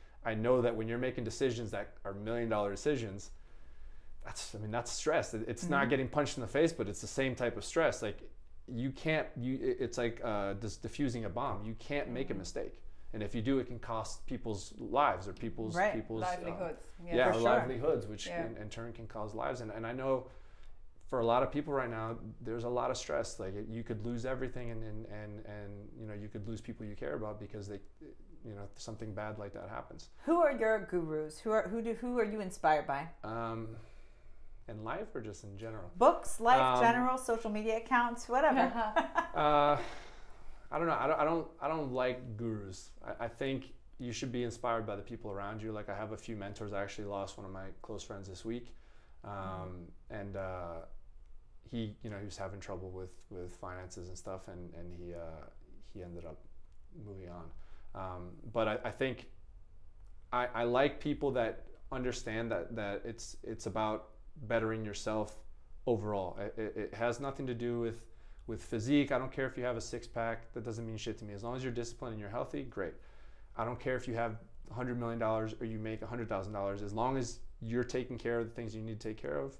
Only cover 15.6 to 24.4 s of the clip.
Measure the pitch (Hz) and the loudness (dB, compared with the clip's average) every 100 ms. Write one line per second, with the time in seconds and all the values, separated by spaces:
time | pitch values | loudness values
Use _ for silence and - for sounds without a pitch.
15.6 | 110 170 202 113 107 113 180 180 - 170 | 0 4 4 2 -2 0 0 0 -2 -4
16.6 | 175 151 - - 170 123 123 110 117 123 | -4 -6 -10 -10 2 6 8 8 8 8
17.6 | 123 123 147 135 104 107 - 170 151 107 | 6 2 4 4 0 -6 -4 -2 -2 -4
18.6 | 107 113 117 113 110 110 107 110 131 123 | -8 -6 -8 -8 -8 -6 -4 -2 -2 -2
19.6 | 113 107 113 127 135 131 - - - - | -4 -4 -4 0 2 2 0 -10 -14 -12
20.6 | - - - - - 131 117 120 135 143 | -12 -12 -12 -12 -2 4 6 8 6 2
21.6 | 151 139 123 113 110 113 110 107 117 117 | 2 2 2 0 -2 -4 -6 -8 -4 -2
22.6 | 117 123 123 123 - 73 113 - 95 101 | 0 2 2 0 0 0 0 -4 -4 -4
23.6 | 110 113 123 107 113 120 127 131 | -4 -4 -2 -2 0 0 0 0